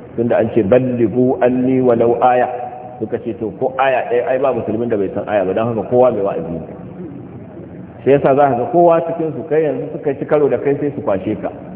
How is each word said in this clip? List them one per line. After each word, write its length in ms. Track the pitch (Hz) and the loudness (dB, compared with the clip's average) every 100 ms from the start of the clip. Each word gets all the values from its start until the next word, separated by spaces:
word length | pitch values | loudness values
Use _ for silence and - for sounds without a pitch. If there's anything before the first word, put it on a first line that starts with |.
| - - | -12 -4
Tunda 200 | 120 107 | 0 2
an 140 | 113 | 2
ce, 100 | 113 | 0
"Ballighu 760 | 98 127 127 120 110 120 127 - | 4 4 2 0 0 2 2 2
anni 400 | 123 127 127 131 | 2 2 2 2
walau 380 | 127 117 117 117 | 4 4 4 4
aya." 280 | 123 123 120 - - - - - | 4 4 2 -2 -10 -12 -14 -10
Suka 180 | 107 117 | -6 -6
ce, 140 | 120 104 | -6 -6
"To, 100 | 110 90 | -8 -4
ko 160 | 127 139 | -4 0
aya 280 | 135 123 - | 0 0 0
ɗaya, 160 | 120 120 | 0 0
ai 100 | 131 | 0
ba 140 | 135 | 0
musulmin 360 | 117 107 107 120 | -2 -2 -2 -2
da 80 | 107 | -2
bai 120 | 95 | -2
san 100 | 101 95 | -4 -2
aya 180 | 104 | 0
ba, 80 | 92 | 0
don 140 | 98 113 | 0 0
haka 160 | 113 90 | -2 0
kowa 220 | 123 123 | 4 4
mai 80 | 110 | 4
wa'azi 300 | 98 113 82 | -2 -2 -6
ne." 80 | 82 80 - - - - - - - - - - - - - | -8 -10 -14 -16 -14 -14 -14 -16 -16 -16 -16 -16 -16 -16 -4
Shi 60 | 127 | 2
yasa 240 | 143 151 | 4 6
za 100 | 139 143 | 4 4
ka 60 | |
ga 100 | 120 123 | 2 0
kowa 320 | 170 175 165 | 4 6 4
cikin 320 | 165 - 160 | 2 -4 -4
su, 80 | 131 | -6
kai 180 | 110 151 | -2 0
yanzu 240 | 156 131 143 | 0 -2 -6
suka 200 | 147 147 135 | -6 -4 -4
ci 80 | |
karo 240 | 156 151 139 | 0 2 4
da 100 | 123 | 2
kai 180 | 143 139 | 0 -2
sai 160 | 147 | -2
su 60 | 113 | -4
kwashe 360 | 110 98 107 98 | -2 -2 -2 -4
ka, 80 | 87 - - | -6 -10 -14